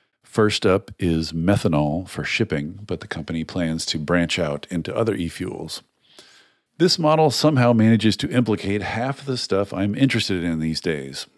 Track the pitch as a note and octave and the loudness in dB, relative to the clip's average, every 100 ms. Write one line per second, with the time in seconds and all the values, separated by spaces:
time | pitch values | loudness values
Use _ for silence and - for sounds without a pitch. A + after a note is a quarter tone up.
0 | _ _ _ - G#2+ G#2 G#2 F#2 - - | _ _ _ 2 2 4 2 2 0 -4
1 | F2 E2 D#2 E2 E2+ G#2 G#2 D2+ D2+ D#2 | 0 0 0 -2 2 2 2 2 0 -2
2 | F#2+ - D2 - A2 D2 D2+ F#2 G#2 E2+ | -6 -8 -4 -2 -2 -2 -6 -10 -10 -10
3 | - - D#2 E2 D#2 F#2 E2 D#2+ - D#2+ | -8 -10 -6 -6 -6 -4 -4 -4 -4 -6
4 | D2 F2 E2+ - D#2+ C#2+ - F2+ D#2 - | 0 0 0 0 -2 -4 -6 -6 -4 -2
5 | A2 G2+ E2+ - F2+ - D#2+ - - _ | -2 -2 -4 -6 -8 -8 -10 -12 -16 _
6 | _ - - _ _ _ _ - F3 - | _ -20 -20 _ _ _ _ 0 2 4
7 | D3+ D#3 D#3 - D3+ C3+ A#2+ A#2 A2 A2+ | 4 4 4 4 2 4 6 6 6 6
8 | G#2+ G2 D3 B2 A2+ G#2 G2 G2+ F#2+ A2 | 4 0 0 0 2 0 -2 -4 -4 -4
9 | B2+ C#3 C#3 B2 - F#2+ G2+ - G2+ G#2 | -4 -6 -6 -6 -2 0 0 -2 -2 2
10 | C3+ A#2 - F#2 E2+ D#2+ D#2+ D#2 F2 D2+ | 0 2 -2 -2 -2 -2 -2 -2 -2 -4
11 | C2+ C2+ - | -6 -12 -14